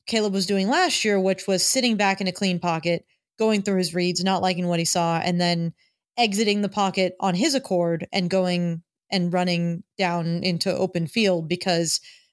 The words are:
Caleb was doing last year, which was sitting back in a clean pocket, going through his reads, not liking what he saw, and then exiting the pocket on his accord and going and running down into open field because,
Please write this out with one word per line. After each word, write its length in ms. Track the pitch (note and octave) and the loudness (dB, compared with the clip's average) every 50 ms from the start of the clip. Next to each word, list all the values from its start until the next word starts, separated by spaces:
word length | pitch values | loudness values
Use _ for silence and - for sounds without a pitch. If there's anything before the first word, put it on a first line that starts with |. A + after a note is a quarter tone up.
| _ | _
Caleb 260 | - - A3+ G#3+ G#3+ F#3+ | -2 0 0 2 2 0
was 140 | G3 F#3 | 0 0
doing 220 | - G3+ G3 F#3+ G3 | 0 0 0 0 2
last 360 | C4+ E4+ F#4 E4+ - - - | 2 2 2 2 0 0 0
year, 160 | A3 G3+ G3 | 0 2 2
which 260 | F#3 F#3+ F#3+ F#3 - | 2 2 0 -2 -2
was 160 | - G3 F3+ - | -2 0 0 2
sitting 340 | - - C4 A#3+ B3 A3 | 0 2 2 2 2 2
back 240 | G3 G3+ G3 G3 F#3+ | 2 2 0 0 0
in 60 | G3+ | -2
a 60 | F#3 F3+ | -4 -2
clean 260 | - G3+ F#3+ F3+ F3 | -2 -2 0 0 0
pocket, 460 | - F3 E3 D#3+ D#3 E3+ E3+ E3 - _ _ _ _ _ _ - | -2 -2 -2 -2 0 -2 -2 -2 -4 _ _ _ _ _ _ -2
going 240 | A3+ A3 A3 G#3 G3 | 0 2 2 2 0
through 160 | G3+ G3 F#3 | 0 0 0
his 160 | F#3 E3 E3 | 0 0 -2
reads, 280 | F3+ F3 F3+ F3 F3 F3 | -2 0 0 0 0 0
not 160 | F#3+ F#3+ F3 | 0 0 2
liking 280 | F#3 F#3 F#3 E3 F3+ F3 | 2 0 0 0 0 0
what 100 | F3 E3 | 0 0
he 60 | E3+ | 0
saw, 340 | E3 - F#3 E3+ E3 E3 E3 | 0 0 0 0 2 0 0
and 220 | - - F3+ F3 | 0 0 0 2
then 340 | F3 F3 F3 E3+ E3+ E3 - _ _ _ _ _ _ _ _ | 2 2 0 0 -2 -4 -6 _ _ _ _ _ _ _ _
exiting 460 | - A#3+ A3 G3 G3+ A3+ G#3 G3+ G#3 G3+ | 0 0 0 2 0 2 2 2 0 -2
the 60 | G3 | -2
pocket 480 | G3 G#3 G3+ F#3+ F#3 G3 F#3 F3+ F#3 - | 0 0 0 0 0 0 0 0 0 -2
on 140 | - G3 F3 | -2 0 0
his 200 | F3 A#3 D#4+ C4+ | 2 2 2 0
accord 520 | C4+ C4 - G3 F3 E3+ E3+ E3+ E3 G3 - - | 0 -2 0 0 0 0 0 -2 -4 -6 -4 -4
and 180 | G3 F3+ F3 | -2 -2 0
going 520 | F#3 F#3+ F#3 F3+ F3+ F3 F3 E3+ E3+ E3 - _ _ _ _ _ | 0 0 2 2 0 0 0 -2 -4 -6 -8 _ _ _ _ _
and 220 | - F#3+ F3 F3 E3+ | -2 0 0 0 0
running 500 | F3+ F3+ F3+ F3 E3+ E3+ E3+ E3+ E3+ - - _ - | 0 0 0 0 0 0 -2 -4 -6 -8 -12 _ -2
down 460 | F#3+ F3 F3 F3 E3 E3 E3+ E3+ - | -2 0 0 -2 -2 -2 -2 -2 -2
into 300 | F#3+ F3 E3 - G3 F3 | -2 -2 0 0 -2 0
open 320 | - F#3+ F#3 - F3 E3+ | 0 0 0 0 -2 -4
field 420 | D3 - A#3 A3 G3 F3+ E3+ E3 D3+ | 0 0 2 2 2 2 0 0 -2
because, 520 | F3 F3 - F#3+ F3 E3+ E3+ D#3+ - - - - - - _ _ | -4 -2 0 0 0 2 2 0 -2 -4 -6 -10 -18 -20 _ _